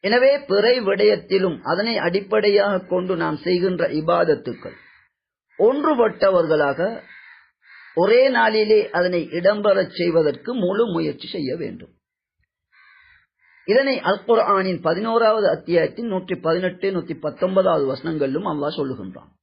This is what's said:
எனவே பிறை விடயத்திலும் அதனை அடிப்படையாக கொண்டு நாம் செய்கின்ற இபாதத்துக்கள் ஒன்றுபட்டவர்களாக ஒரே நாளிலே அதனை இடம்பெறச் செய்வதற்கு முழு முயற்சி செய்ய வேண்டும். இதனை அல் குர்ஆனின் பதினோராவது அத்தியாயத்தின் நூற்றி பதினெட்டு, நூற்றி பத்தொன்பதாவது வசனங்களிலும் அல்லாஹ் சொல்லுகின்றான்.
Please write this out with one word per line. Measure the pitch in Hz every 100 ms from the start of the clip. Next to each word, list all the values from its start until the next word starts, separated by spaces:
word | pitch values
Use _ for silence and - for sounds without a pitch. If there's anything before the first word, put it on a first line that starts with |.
எனவே | 196 240 262 285
பிறை | - 196 220 254
விடயத்திலும் | 196 196 214 208 - 190 185 156
அதனை | - 175 220 226
அடிப்படையாக | 175 185 196 214 208 202 202 190
கொண்டு | 185 180 185 180
நாம் | 160 151
செய்கின்ற | - 180 185 180 165
இபாதத்துக்கள் | 151 160 175 175 147 - - - - - _ _ _ _ _ _ _
ஒன்றுபட்டவர்களாக | 214 277 294 277 220 - 196 185 160 156 143 139 185 226 - - - - _ _ _ - - -
ஒரே | 190 233 269
நாளிலே | 240 226 220 214 214 -
அதனை | 165 180 180 151
இடம்பெறச் | 170 180 208 208 196 185
செய்வதற்கு | - 175 165 151 - - 247
முழு | 180 202 233
முயற்சி | 165 156 143 -
செய்ய | 185 139 165
வேண்டும். | 131 92 - _ _ _ _ _ _ _ _ _ _ _ _ _ _ _ _ _ -
இதனை | 226 269 254
அல் | - 202
குர்ஆனின் | - 226 - 196 190 170
பதினோராவது | 185 180 226 226 220 220 202
அத்தியாயத்தின் | 160 - 170 160 - 233
நூற்றி | 190 185 180
பதினெட்டு, | 160 170 185 180 196
நூற்றி | 185 - 160
பத்தொன்பதாவது | 151 - 185 190 190 160 139
வசனங்களிலும் | 131 165 156 139 139 196
அல்லாஹ் | 151 143 -
சொல்லுகின்றான். | 135 131 95 95 - _